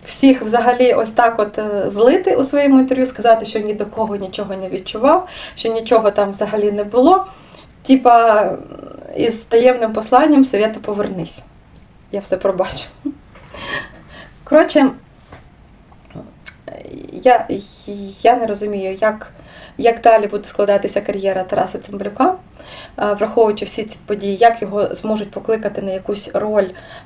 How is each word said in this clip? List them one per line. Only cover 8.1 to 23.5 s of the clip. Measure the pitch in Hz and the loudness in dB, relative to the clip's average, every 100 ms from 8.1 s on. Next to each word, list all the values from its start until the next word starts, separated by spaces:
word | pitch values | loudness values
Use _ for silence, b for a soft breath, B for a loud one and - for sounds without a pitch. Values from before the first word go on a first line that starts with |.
| 233 233 214 190 - - - - - - - | 6 6 4 2 -4 -12 -18 -18 -18 -10 -4
із | 233 208 | -4 -4
таємним | - 233 254 247 220 | 0 4 4 2 -2
посланням: | 214 214 247 311 277 | -4 2 4 6 4
"Свята, | 262 202 214 - | 4 2 -2 -4
повернись. | - 202 202 185 165 - - - _ - - _ _ | -8 -6 -6 -8 -10 -14 -20 -20 _ -20 -20 _ _
Я | 202 | -10
все | - 185 | -6 -4
пробачу". | 196 185 190 - - - 285 - - - - B B B B B B B B B | -2 -2 -4 -8 -14 -12 -12 -12 -18 -20 -20 B B B B B B B B B
Коротше, | - 302 330 302 262 - - _ _ - - _ _ _ _ - _ - - - - - - - - - - | 2 2 4 4 2 0 -18 _ _ -20 -20 _ _ _ _ -20 _ -20 -20 -20 -20 -20 -20 -18 -18 -18 -16
я, | - 254 233 - 196 - - - 202 196 196 | 2 4 4 0 -8 -10 -20 -16 -14 -14 0
я | 226 247 | 2 2
не | 220 | 0
розумію, | 202 208 202 190 190 | -6 -6 -6 -6 -2
як, | 214 214 - - B B B B | -2 -2 -10 -20 B B B B
як | 233 226 | 0 4
далі | 233 220 208 | 4 4 2
буде | 208 - | -6 -6
складатися | - 202 202 202 202 | 0 2 2 0 -4
кар'єра | 202 196 190 185 | -4 -4 -2 -4
Тараса | 185 202 185 - | -2 -2 -2 -6
Цимбалюка, | - 202 202 - 370 370 - - B B B - | -12 -10 -6 -2 -2 -2 -10 -20 B B B -6
е, | 208 | -4
враховуючи | 202 214 233 220 | -2 0 2 2